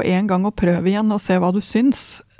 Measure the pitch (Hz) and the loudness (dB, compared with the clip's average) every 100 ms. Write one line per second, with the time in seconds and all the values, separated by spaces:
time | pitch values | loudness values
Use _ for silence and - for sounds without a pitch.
0 | - 185 208 185 202 - 175 175 180 208 | 2 0 0 0 0 0 0 2 0 0
1 | 214 208 - 185 175 196 - 214 262 - | 0 -2 0 0 2 0 -2 0 2 0
2 | - - - - | -6 -14 -18 -20